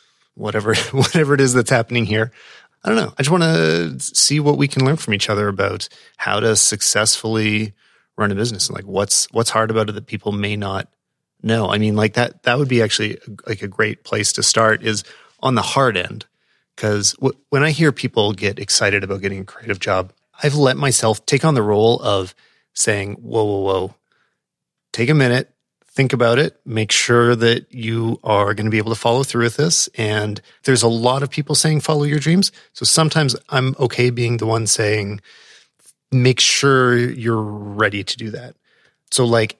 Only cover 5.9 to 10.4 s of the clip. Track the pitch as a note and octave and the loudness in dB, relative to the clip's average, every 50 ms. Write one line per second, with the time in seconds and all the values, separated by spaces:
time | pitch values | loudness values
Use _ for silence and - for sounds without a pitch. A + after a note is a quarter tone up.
5.9 | - - - - _ - - G2 G2+ G#2 G#2+ A2+ A2 - - - A2 G2+ - - | -16 -20 -20 -20 _ -8 -4 -4 -2 0 2 2 2 2 2 0 0 -2 -2 0
6.9 | - G#2 A2 A2 - - - A2 A2+ A2 G#2+ G#2+ G#2 G#2+ A2 G#2+ - _ _ _ | 0 2 2 0 0 -2 -2 -2 -2 0 0 0 0 -2 -2 -6 -10 _ _ _
7.9 | _ _ _ _ _ - G#2+ G#2 G2 G2 A2+ B2 A2+ F#2+ - - - - F#2+ G2 | _ _ _ _ _ -2 -2 -2 0 -2 -2 -4 -2 -4 -4 -6 -6 -8 -10 -6
8.9 | F#2+ F#2+ G#2 - - - - - - A2+ A#2 - - A2+ A2 A2 A2 A2 G#2+ G#2 | -2 -2 -2 0 0 -2 -2 -2 -2 -2 -2 0 0 0 0 2 0 0 0 -2
9.9 | G#2 G#2+ G#2+ - - G#2 - G#2 G2+ G#2 | -4 -10 -10 -10 -10 -8 -6 -4 -4 -4